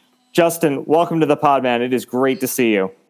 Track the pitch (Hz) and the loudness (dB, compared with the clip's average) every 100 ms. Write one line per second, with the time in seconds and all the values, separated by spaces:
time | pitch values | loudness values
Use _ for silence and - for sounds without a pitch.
0 | _ _ _ - 170 165 160 143 - 151 | _ _ _ 0 0 2 -2 -2 0 0
1 | 170 165 147 147 151 139 127 120 123 127 | 2 0 0 2 2 2 0 -2 -2 -4
2 | 107 123 135 117 127 - 117 104 95 - | -4 -2 0 0 -4 0 0 2 -2 -6